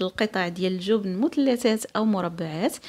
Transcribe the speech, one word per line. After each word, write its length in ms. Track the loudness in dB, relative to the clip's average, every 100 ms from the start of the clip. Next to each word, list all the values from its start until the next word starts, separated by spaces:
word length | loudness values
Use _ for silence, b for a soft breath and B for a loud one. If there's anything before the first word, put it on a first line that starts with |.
القطع 460 | -4 -2 -2 0 -2
ديال 260 | 0 -2
الجبن 440 | 0 0 0 0 0
مثلثات 680 | 0 2 2 2 2 0 -2
او 200 | 0 2
مربعات، 720 | 2 0 -4 -6 -2 -2 -2